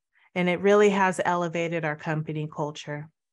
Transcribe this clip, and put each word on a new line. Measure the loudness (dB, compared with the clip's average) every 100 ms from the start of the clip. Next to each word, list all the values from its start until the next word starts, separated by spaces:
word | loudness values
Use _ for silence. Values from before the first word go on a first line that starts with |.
| _ _ _
And | -2 0
it | 2
really | 4 6 6
has | 4 2 2
elevated | 0 0 -2 -2 -4 -2
our | -4 -6
company | -4 -4 -4 -6 -8
culture. | -6 -8 -8 -10 -12 -12 _ _